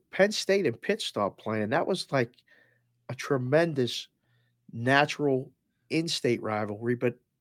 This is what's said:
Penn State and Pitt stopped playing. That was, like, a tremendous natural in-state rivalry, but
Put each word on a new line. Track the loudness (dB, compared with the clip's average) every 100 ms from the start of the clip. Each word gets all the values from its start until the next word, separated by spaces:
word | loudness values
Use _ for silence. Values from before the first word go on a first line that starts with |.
| _
Penn | 2 2
State | 2 0 2 2
and | -2
Pitt | -4 -4
stopped | -4 -2 -2 -2
playing. | -4 -2 0
That | 0 0
was, | -2 -2
like, | 0 0 -4 _ _ _ _ _ _ -14
a |
tremendous | -10 -2 -2 2 2 2 0 -2 -4 -12 _ _ _ _ _ -14
natural | -4 2 4 4 0 0 0 -2 -14 _ _ _
in-state | -4 -2 -2 0 0
rivalry, | 0 -4 -4 -4 -4
but | 0 -2 -2 _ _